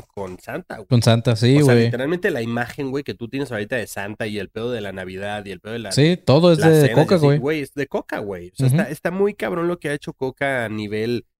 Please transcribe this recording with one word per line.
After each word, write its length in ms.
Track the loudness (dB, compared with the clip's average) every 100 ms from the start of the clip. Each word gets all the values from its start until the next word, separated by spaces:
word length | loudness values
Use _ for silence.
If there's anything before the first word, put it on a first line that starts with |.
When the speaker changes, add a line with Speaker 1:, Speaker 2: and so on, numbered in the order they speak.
| -14
Speaker 1:
con 320 | -12 -12 -12
Santa, 380 | -12 -12 -12 -14
güey. 100 | 0
Speaker 2:
Con 140 | 4
Santa, 320 | 6 4 2 2
sí, 220 | 4 6
Speaker 1:
O 80 | 6
sea, 80 |
Speaker 2:
güey. 120 | 6 4
Speaker 1:
literalmente 460 | 0 -2 -2 -2
la 100 | -2
imagen, 500 | -4 -4 -6 -6 -6
güey, 120 | -6
que 100 | -6
tú 140 | -10 -8
tienes 240 | -8 -6
ahorita 240 | -6 -4 -4
de 120 | -6
Santa 380 | -8 -10 -6 -6
y 100 | -6
el 100 | -8
pedo 220 | -8 -6
de 80 | -6
la 140 | -8
Navidad 500 | -10 -10 -10 -8 -8 -10
y 60 |
el 80 | -14
pedo 140 | -12
de 60 | -10
la 120 | -6
Speaker 2:
Sí, 260 | 2 2 2
todo 300 | 4 4 6
es 60 | 6
Speaker 1:
las 100 | 6
Speaker 2:
de 120 | 6
Speaker 1:
cenas 100 | 6
y 100 | 4
Speaker 2:
Coca, 140 | 4 4
Speaker 1:
así, 100 | 4
Speaker 2:
güey. 140 | 2
Speaker 1:
güey, 200 | 0 -4
es 120 | -6
de 140 | -8 -6
Coca, 320 | -6 -6 -8
güey. 300 | -8 -10 -10
O 40 | 0
sea, 120 | 2
Speaker 2:
Ujú. 80 | 2
Speaker 1:
está, 120 | 0
está 220 | -4 -4
muy 220 | 0 0
cabrón 340 | 0 -6 -2 -2
lo 120 | -4
que 100 | -4
ha 40 |
hecho 200 | -6 -8
Coca 500 | -8 -8 -4 -2 -2
a 60 | -2
nivel 560 | -4 -6 -4 -2 -4 -6 _